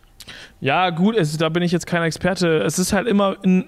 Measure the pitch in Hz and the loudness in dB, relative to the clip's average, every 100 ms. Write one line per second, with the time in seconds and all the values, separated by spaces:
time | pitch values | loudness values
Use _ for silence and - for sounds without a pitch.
0 | _ - - - - - 131 156 185 165 | _ -20 -20 -20 -20 -12 -4 0 0 2
1 | 196 220 151 156 160 170 175 170 - 175 | 2 2 0 0 0 0 0 -2 -2 -2
2 | 165 - 180 190 175 156 190 165 185 202 | -2 -2 -2 0 2 2 0 -2 0 0
3 | 233 202 196 - 185 185 | 2 2 2 0 2 2